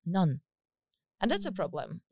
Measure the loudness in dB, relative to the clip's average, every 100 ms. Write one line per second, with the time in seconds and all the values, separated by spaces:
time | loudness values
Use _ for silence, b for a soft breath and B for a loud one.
0 | -2 2 2 2 _ _ _ _ _ _
1 | _ -2 0 2 0 -2 -4 -4 -8 -10
2 | _